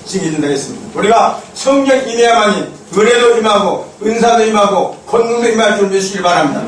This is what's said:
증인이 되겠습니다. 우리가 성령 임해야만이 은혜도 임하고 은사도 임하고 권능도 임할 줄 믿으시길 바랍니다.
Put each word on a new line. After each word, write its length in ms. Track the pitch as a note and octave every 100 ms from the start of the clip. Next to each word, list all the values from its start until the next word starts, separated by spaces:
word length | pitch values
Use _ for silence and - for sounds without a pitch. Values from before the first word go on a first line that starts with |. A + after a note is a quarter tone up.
증인이 340 | - F#3+ E3 D3+
되겠습니다. 580 | C#3+ C#3 - - - D3+
우리가 420 | G3 A3+ - - -
성령 420 | - C4 C#4 C4+ C4 A#3
임해야만이 760 | A#3 A#3 A#3 G#3 F#3+ - - -
은혜도 440 | F3+ A3+ A#3+ A#3+ A#3
임하고 520 | G#3+ G3+ F#3+ - - -
은사도 400 | G#3+ A3 A#3 A#3
임하고 540 | A3 G#3+ G3 F#3 - - -
권능도 420 | A#3 A3+ A#3 A#3
임할 300 | A3 G#3+ G3+
줄 100 | G3
믿으시길 340 | F#3+ F#3+ F#3+
바랍니다. 380 | F3 F3 D3 A#2